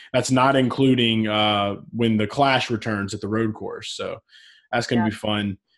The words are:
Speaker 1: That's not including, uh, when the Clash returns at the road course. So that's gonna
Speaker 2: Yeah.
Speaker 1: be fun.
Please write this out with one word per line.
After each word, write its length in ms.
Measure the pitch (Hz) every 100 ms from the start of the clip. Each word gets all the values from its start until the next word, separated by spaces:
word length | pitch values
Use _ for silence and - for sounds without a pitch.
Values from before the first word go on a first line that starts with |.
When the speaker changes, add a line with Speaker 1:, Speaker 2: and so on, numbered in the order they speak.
| -
Speaker 1:
That's 180 | 131 123
not 240 | 127 135 135
including, 720 | 127 - 135 127 117 110 107
uh, 500 | 107 107 104 101 98 -
when 240 | 110 117 107
the 100 | 107
Clash 420 | - 139 131 -
returns 420 | 110 117 104 101
at 80 | 104
the 80 | 101
road 260 | 110 110
course. 360 | 107 95 110 - -
So 220 | 92 87 _ - - _ -
that's 160 | 117 -
gonna 160 | 120
Speaker 2:
Yeah. 60 | 107
Speaker 1:
be 60 |
fun. 440 | 104 107 104 101 95 _